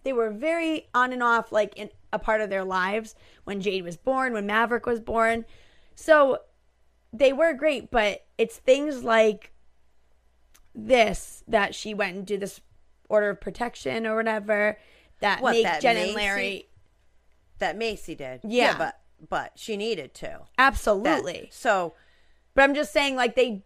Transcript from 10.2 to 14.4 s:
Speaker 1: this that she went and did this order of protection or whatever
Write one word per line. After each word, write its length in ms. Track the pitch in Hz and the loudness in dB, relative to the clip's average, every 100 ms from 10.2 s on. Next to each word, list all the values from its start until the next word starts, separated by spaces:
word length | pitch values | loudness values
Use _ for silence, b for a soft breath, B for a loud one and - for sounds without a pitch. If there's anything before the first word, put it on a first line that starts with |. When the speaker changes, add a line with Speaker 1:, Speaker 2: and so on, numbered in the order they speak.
| _ _ _ - - | _ _ _ -20 -20
Speaker 1:
this 720 | 233 214 254 208 185 - - - | -10 2 4 4 0 -10 -18 -2
that 260 | 214 202 - | 0 0 -4
she 180 | 214 | -8
went 240 | 208 196 185 | -4 -4 -4
and 80 | 196 | -6
did 140 | 202 | -6
this 220 | 196 - _ _ _ _ - | -6 -10 _ _ _ _ 0
order 200 | 214 208 | 2 2
of 100 | 196 | -4
protection 640 | - - 240 - 269 226 226 | -8 -6 -8 -6 -6 -4 -2
or 100 | 220 | -2
whatever 600 | 226 220 | -2 -4